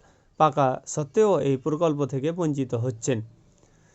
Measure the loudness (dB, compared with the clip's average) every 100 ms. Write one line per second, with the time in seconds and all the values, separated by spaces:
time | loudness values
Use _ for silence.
0 | _ _ _ 0 2 2 0 -2 -6 -8
1 | -2 2 4 4 2 0 0 0 0 0
2 | -2 -2 -4 -2 -2 -2 -2 -2 -4 -4
3 | -2 -4 -4 -14 _ _ _ _ _